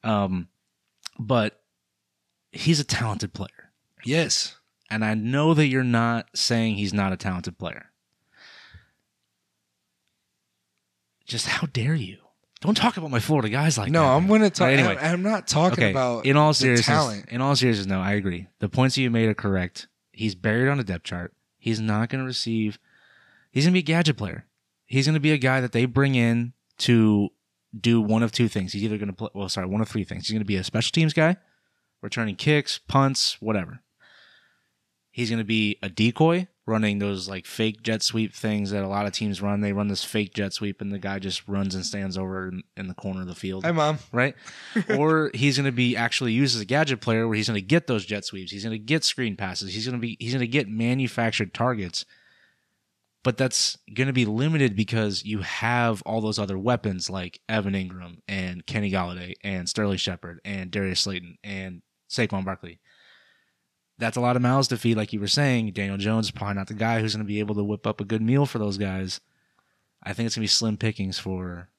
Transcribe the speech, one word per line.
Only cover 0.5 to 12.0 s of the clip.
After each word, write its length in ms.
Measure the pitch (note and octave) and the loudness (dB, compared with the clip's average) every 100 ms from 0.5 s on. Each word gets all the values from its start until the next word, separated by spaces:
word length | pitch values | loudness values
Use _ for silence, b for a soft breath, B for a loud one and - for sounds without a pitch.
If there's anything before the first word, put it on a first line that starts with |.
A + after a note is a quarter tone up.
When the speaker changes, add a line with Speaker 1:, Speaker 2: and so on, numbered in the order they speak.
| _ _ _ _ _ - - | _ _ _ _ _ -20 -12
Speaker 1:
but 420 | A2 B2+ G#2+ _ _ _ _ _ _ _ _ _ _ | 0 2 2 _ _ _ _ _ _ _ _ _ _
he's 280 | - D#3 D#3 | -4 2 2
a 40 | |
talented 480 | D3 - A2+ G#2+ G2 | 2 -2 -2 -4 -8
player. 400 | - F2+ - - _ _ _ | -8 -12 -12 -20 _ _ _
Speaker 2:
Yes. 520 | A#2 D3+ D#3+ - - - _ _ _ | -2 0 2 0 -2 -10 _ _ _
Speaker 1:
And 160 | A2 G#2+ | -2 0
I 80 | |
know 400 | A2 A2 C3+ D3+ | 0 0 2 4
that 140 | D#3 D3 | 4 4
you're 160 | C3 | 2
not 460 | B2+ A#2 A#2 A#2 - | 2 2 2 -2 -6
saying 420 | - - A#2 A2+ G2+ | -4 0 2 2 0
he's 180 | G2+ G#2 | 0 0
not 180 | G2 | 0
a 40 | F#2 | -2
talented 400 | G2 F2+ F2+ E2+ | -4 -6 -8 -8
player. 320 | F2+ - - _ _ _ _ B B B B B B B _ _ _ _ _ _ _ _ _ _ _ _ _ _ _ _ _ _ _ _ _ _ - | -10 -10 -18 _ _ _ _ B B B B B B B _ _ _ _ _ _ _ _ _ _ _ _ _ _ _ _ _ _ _ _ _ _ -8
Just 220 | A#2+ - | -6 -4
how 200 | - D#3 | -2 -2
dare 280 | B2 A#2 | -2 0
you? 220 | D#3+ | 0